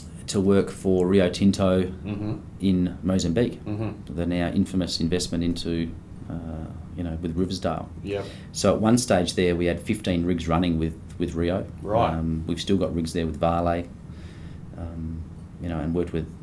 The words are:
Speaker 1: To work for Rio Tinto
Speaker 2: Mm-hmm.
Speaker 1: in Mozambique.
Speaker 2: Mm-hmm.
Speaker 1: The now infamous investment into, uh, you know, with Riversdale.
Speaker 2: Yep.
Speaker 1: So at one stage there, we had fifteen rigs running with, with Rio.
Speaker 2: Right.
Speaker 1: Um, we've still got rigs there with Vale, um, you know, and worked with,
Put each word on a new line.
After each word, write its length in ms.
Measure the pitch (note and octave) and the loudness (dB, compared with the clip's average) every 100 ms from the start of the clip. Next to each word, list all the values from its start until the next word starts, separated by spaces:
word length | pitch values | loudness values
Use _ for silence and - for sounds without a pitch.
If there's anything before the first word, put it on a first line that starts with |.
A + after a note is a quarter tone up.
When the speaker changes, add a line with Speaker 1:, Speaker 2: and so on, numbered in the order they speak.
| - - - | -8 -12 -2
Speaker 1:
To 120 | G#2 | 2
work 300 | F#2+ G2 F#2 | 6 6 4
for 360 | - F#2+ F#2 F2+ | 0 2 4 6
Rio 220 | G2 F2+ | 6 4
Tinto 540 | - G2+ F#2+ F#2+ F#2 | 4 4 6 4 4
Speaker 2:
Mm-hmm. 540 | F2+ - - G2+ G#2+ - - - | 2 -4 -6 -4 -4 -6 -8 -2
Speaker 1:
in 380 | F#2+ F#2 F2+ F2+ | 2 4 2 0
Mozambique. 600 | F#2 F#2 E2 E2+ A#2+ - | 0 2 2 2 2 0
Speaker 2:
Mm-hmm. 500 | - G#2 G#2+ - - | -6 -4 -4 -6 -8
Speaker 1:
The 100 | D2+ E2+ | -2 0
now 220 | F2 E2+ | 0 2
infamous 500 | G2 F2 F#2+ E2+ - | 2 2 0 -2 0
investment 440 | E2 F2 - E2+ | 0 0 0 0
into, 460 | E2+ E2+ E2+ E2 E2 E2 - - - | 0 -2 -2 -2 -2 -6 -14 -14 -10
uh, 40 | E2 E2 D#2+ D#2+ - - E2 | -10 -8 -8 -10 -12 -12 -8
you 60 | |
know, 140 | E2+ D#2+ | -6 -4
with 160 | F2 D#2+ | -2 -2
Riversdale. 520 | F#2 F#2 E2+ D#2 - - | -2 -2 -2 -4 -6 -10
Speaker 2:
Yep. 220 | G2 G2 - - - | -6 -6 -6 -12 -10
Speaker 1:
So 220 | - G2+ | 2 4
at 60 | - | 4
one 160 | G#2+ A#2+ | 6 6
stage 360 | - F#2+ E2+ | 6 4 4
there, 200 | - F2+ | 2 4
we 120 | E2+ F2 | 4 2
had 140 | E2 | 2
fifteen 420 | - G#2 - F2 | 0 -2 2 2
rigs 240 | F2 E2 D#2+ | 2 2 2
running 300 | E2 F2+ D#2+ | 4 4 2
with, 200 | D#2+ - - - | 0 -2 -10 -4
with 160 | F2 | -2
Rio. 320 | D#2+ E2+ F#2+ - - | 0 0 0 -4 -8
Speaker 2:
Right. 320 | F#2+ A2 F#2+ | 0 2 2
Speaker 1:
Um, 300 | E2 E2 D#2+ D#2+ | 0 0 -2 -2
we've 140 | E2 | -4
still 160 | - G2 | 0 2
got 160 | D#2 | 2
rigs 180 | D#2+ D#2+ | 0 -2
there 140 | F2 D#2+ | -2 -2
with 120 | D2+ | 0
Vale, 480 | E2+ E2+ F2 F2 - - - - - - - - - - | 2 2 2 0 -4 -12 -14 -14 -14 -14 -14 -14 -14 -10
um, 420 | E2 E2 D#2+ E2 D#2+ - - - | -10 -8 -8 -8 -10 -14 -16 -10
you 80 | E2+ | -6
know, 100 | E2 | -2
and 160 | D2+ | 0
worked 180 | E2+ E2+ | 0 0
with, 140 | E2 D#2+ - | -2 -6 -8